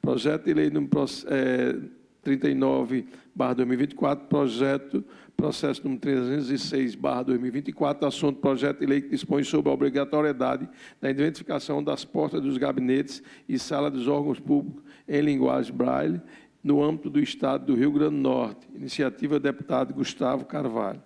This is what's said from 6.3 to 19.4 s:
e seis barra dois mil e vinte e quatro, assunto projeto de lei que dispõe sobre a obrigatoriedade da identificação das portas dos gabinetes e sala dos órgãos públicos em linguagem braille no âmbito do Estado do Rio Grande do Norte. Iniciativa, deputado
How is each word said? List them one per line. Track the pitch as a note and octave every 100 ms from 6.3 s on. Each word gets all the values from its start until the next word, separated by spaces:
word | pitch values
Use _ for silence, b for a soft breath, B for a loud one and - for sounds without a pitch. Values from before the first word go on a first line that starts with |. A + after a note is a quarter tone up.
| C#3+ B2+
e | C3+
seis | - C3+ B2+
barra | G#2 C3+ B2
dois | B2+ B2
mil | B2+
e |
vinte | B2+ D3
e |
quatro, | - D3 C#3+ D3
assunto | - D3 C3+
projeto | - C3 C#3+ C#3
de | C#3+
lei | C#3
que | C#3
dispõe | C3+ - C#3
sobre | C#3 D#3 C#3+
a |
obrigatoriedade | C3+ C#3 C3+ C#3 D3+ D3+ C3 B2+ B2+ C3 B B B
da | C#3
identificação | C3+ D3+ D#3 - D3+ - C#3+
das | D3 C#3 -
portas | - D3+ D3+
dos | C#3 C3
gabinetes | C#3 C3 B2+ C3+ C#3+ - B B -
e | C3
sala | - C#3+ C#3+
dos | C3+ B2
órgãos | C#3+ C#3+ C3
públicos | - C#3+ - - - B -
em | D3
linguagem | D3+ C#3 C3 C3 B2 B2
braille | B2 C3 D#3 E3+ - B B _
no | C#3+ C#3+
âmbito | D3 D#3+ -
do | D3
Estado | D3+ - C3+ C3+ C3+
do |
Rio | B2 C#3
Grande | D3 D3+ D3
do |
Norte. | C3+ C3 A2+ G#2 -
Iniciativa, | - C3+ - C3+ - D3
deputado | D3